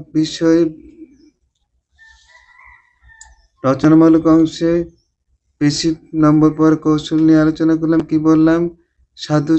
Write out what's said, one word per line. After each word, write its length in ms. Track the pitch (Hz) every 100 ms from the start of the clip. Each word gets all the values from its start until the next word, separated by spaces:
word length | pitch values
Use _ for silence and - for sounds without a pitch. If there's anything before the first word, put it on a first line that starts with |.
| 147
বিষয় 460 | 156 156 - 165 165 160 156 - - - _ _ _ _ _ _ _ _ _ 880 906 _ _ _ _ - - _ _ - - - _ _ _
রচনামূলক 600 | 131 135 156 160 165 160 160
অংশে 440 | 160 160 - 165 170 170 _ _ _ _ _ _ -
বেশি 280 | 147 151 165 160 - 160
নম্বর 340 | 151 151 156
পাওয়ার 240 | 151 156 156
কৌশল 420 | 156 151 151 156
নিয়ে 180 | 160 160
আলোচনা 300 | 156 156 160 160
করলাম। 260 | 160 165 151
কি 80 | 156
বললাম? 420 | 156 156 160 165 170 - _ _ _ -
সাধু 360 | - 151 147